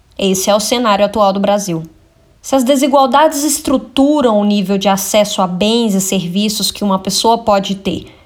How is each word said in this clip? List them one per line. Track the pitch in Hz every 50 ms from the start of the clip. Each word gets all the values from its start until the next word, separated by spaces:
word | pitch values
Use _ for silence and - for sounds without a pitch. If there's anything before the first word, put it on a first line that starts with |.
| _ _ _
Esse | - 196 190 190 185 - 208
é | 202
o | 214
cenário | 214 - 247 240 247 220 202 196 202
atual | 202 202 220 202 196
do | 190 202
Brasil. | 196 202 202 208 208 185 165 160 160 160 - - _ _ _ _ _ _ _ _
Se | - - 269
as | 269
desigualdades | 240 240 294 262 294 277 254 277 269 254 247 277 311 311 311 277
estruturam | 285 311 - - - - 277 262 - - - - 269 285 302 294 262 240 214 208
o | 208
nível | 208 208 208 185 180 202 196
de | 196 202
acesso | 196 190 - - - 208 208 208 - -
a | 190 180
bens | 180 175 202 214 226 240 233 214 190
e | 190
serviços | 185 - 196 190 175 170 175 202 208 214 214 196 196 -
que | - - 202
uma | 202 190 190
pessoa | 190 202 190 - - 226 233 220
pode | 220 220 202 196 196 - 190
ter, | - - 185 - - - - - - _